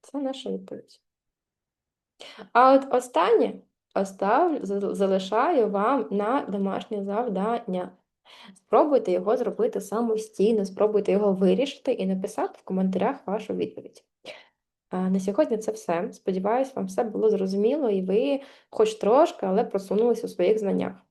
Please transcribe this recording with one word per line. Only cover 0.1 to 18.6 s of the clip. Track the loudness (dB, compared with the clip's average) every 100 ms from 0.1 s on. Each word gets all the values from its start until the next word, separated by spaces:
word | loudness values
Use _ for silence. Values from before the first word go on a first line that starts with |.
| -8
наша | -8 -8 -8
відповідь. | -10 -10 -18 -18 -20 _ _ _ _ _ _ _ _ _ _ _ _ -20 -20 -2
А | 4 8
от | 6 4
останнє | -2 0 0 4 4 2 -2 _ _ _ -4
остав-, | -4 -2 0 2 2 0 -4
за-, | -4 -4 0
залишаю | 0 0 0 0 2 2 2
вам | 2 0 0 -2
на | -2 0 -2
домашнє | -2 -4 -2 -4 -6 -8
завдання. | -4 -4 -2 -2 -2 -4 -4 -6 -6 -14 _ _ _ -20 -20 -20
Спробуйте | _ 4 4 2 2
його | -2 0 0
зробити | -2 -2 -2 -2
самостійно, | -6 -4 -2 -2 -4 0 2 2 0
спробуйте | 0 2 2 2
його | 2 2
вирішити | 2 2 2 0 -4 -4
і | -2 -2
написати | -2 -4 -6 -6 -8
в |
коментарях | -8 -2 0 0 -2 -4 -6
вашу | -6 -6
відповідь. | -6 -6 -8 -20 -20 _ _ -20 -20 -20 _ _ _ _
А, | -4 0
на | 0
сьогодні | 0 0 0 0
це | -4
все. | -8 -4 -4 -4
Сподіваюсь, | -8 -4 -2 0 0 -2 -4
вам | -6
все | -4
було | -4 0 0
зрозуміло | 2 0 0 0 0 0
і | 0
ви | 0 0 0 -2 -6 -20